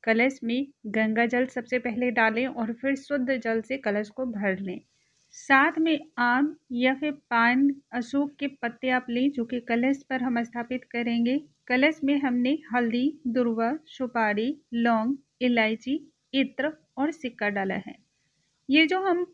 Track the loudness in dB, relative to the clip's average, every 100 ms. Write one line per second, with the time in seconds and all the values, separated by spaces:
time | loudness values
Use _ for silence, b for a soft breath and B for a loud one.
0 | 2 2 2 0 -4 -4 -4 _ -6 -2
1 | 0 0 0 0 -2 -4 -6 -4 -4 -2
2 | -2 2 2 2 -4 -4 -6 -4 -2 -4
3 | -4 -4 -2 -2 0 -4 -2 -4 -2 -2
4 | -4 -6 -6 -2 -2 -2 -6 -10 _ _
5 | _ _ _ -20 2 4 4 2 2 0
6 | -2 -2 2 2 0 -2 _ 0 0 0
7 | -4 -6 _ 2 4 4 4 2 _ -8
8 | -2 -2 -2 -4 -8 -4 -8 -4 0 0
9 | 0 0 0 0 -4 -6 -2 0 2 0
10 | -4 -4 -2 -2 -4 -6 -6 -8 -6 -6
11 | -2 0 2 0 -4 _ -2 2 2 2
12 | 0 2 2 0 0 0 -2 0 0 0
13 | -2 -2 -4 0 0 0 -2 -2 -8 -8
14 | -4 0 0 0 -2 -4 _ 0 2 2
15 | 0 -4 _ _ 0 2 2 0 -4 -6
16 | -6 _ _ -2 -2 0 -4 -4 _ -4
17 | -4 -4 -8 -4 -4 -2 -2 -4 -8 -16
18 | _ _ _ _ _ _ 2 4 4 2
19 | 0 0 -2